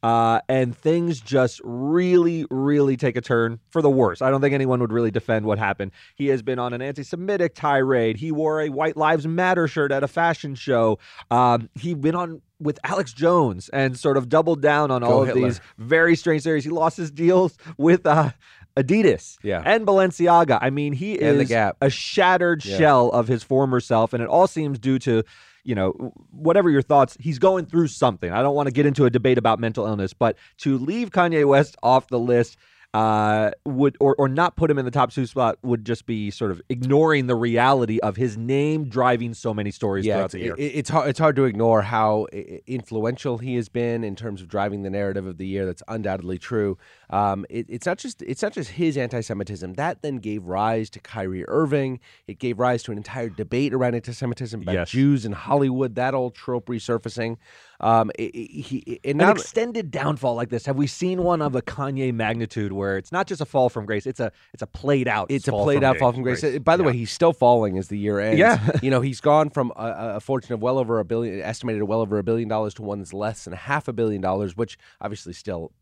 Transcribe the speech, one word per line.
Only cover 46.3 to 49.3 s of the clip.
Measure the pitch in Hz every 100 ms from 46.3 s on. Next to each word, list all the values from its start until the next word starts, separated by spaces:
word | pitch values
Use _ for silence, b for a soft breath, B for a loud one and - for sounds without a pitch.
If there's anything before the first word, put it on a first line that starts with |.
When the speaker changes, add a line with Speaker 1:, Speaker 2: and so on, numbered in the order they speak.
| 92
Speaker 2:
true. | - 117 104 92 b b b
Um, | 95 104 98 98
it, | 117 -
it's | 117 -
not | 185
just, | 269 -
it's | - 131
not | 214
just | 208 143
his | 107 165 143
anti-Semitism. | 120 123 110